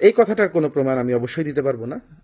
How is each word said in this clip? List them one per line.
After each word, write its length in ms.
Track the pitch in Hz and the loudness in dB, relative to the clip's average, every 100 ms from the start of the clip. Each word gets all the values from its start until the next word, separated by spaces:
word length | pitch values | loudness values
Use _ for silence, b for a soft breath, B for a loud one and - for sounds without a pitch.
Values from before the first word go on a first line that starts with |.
এই 120 | 202 233 | 4 6
কথাটার 320 | 208 214 196 | 4 2 0
কোনো 200 | 170 151 | 0 -2
প্রমাণ 300 | 147 135 131 | 0 -2 0
আমি 160 | 123 | 0
অবশ্যই 300 | 120 123 - | -2 -2 -6
দিতে 180 | 151 143 | -6 -4
পারবো 240 | 135 123 117 | -4 -4 -8
না, 140 | 214 - - | -12 -14 -20